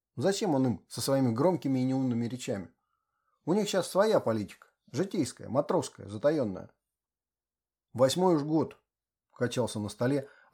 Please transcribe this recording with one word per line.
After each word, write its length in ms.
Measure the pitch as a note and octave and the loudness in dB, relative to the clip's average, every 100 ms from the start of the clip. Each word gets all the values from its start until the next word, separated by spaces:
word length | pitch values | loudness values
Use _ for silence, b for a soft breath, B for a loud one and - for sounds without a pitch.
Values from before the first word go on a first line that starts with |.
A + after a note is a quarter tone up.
| _ - | _ -4
Зачем 400 | D#3 G3 G#3 C#3 | -2 0 0 2
он 100 | C3 | 2
им 200 | G2+ - | 0 -6
со 140 | - | -8
своими 320 | A#2+ C3+ C3 | 0 2 2
громкими 460 | A2+ D#3+ F3+ C#3+ C3 | 2 2 2 0 0
и 40 | |
неумными 420 | B2+ C3 C3 A#2 A#2 | 0 0 0 0 -2
речами? 480 | B2 - G#2 F2 _ _ _ _ _ _ _ | -6 -6 -6 -6 _ _ _ _ _ _ _
У 100 | - | -2
них 140 | F#3+ G3+ | 0 2
щас 220 | G3 E3+ | -2 0
своя 300 | F3+ G#3+ G#3+ | 2 4 4
политика, 480 | - A2 G2 - - _ _ | 2 -2 -4 -10 -20 _ _
житейская, 580 | B2 F#3+ G3+ B2 - G2 | -4 -4 -2 -4 -6 -4
матросская, 580 | A#2 - F3+ B2+ - G2+ | -2 0 -2 -2 -10 -12
затаенная. 640 | G2+ D3 D#3 A2+ F#2 - _ _ _ _ _ _ _ _ _ _ _ _ | -2 0 2 -2 -4 -12 _ _ _ _ _ _ _ _ _ _ _ _
«Восьмой 420 | A2 C3 E3+ F#3 D#3+ | 2 2 4 4 4
уж 80 | |
год», — 360 | D3 D#3 B2+ - _ _ _ _ _ | 2 0 0 -6 _ _ _ _ _
качался 460 | - A#2+ B2 A2+ A2 | -4 -4 -2 -2 -4
на 100 | G#2 | -8
столе 400 | - A#2+ C#3+ C3+ B B | -2 0 0 -4 B B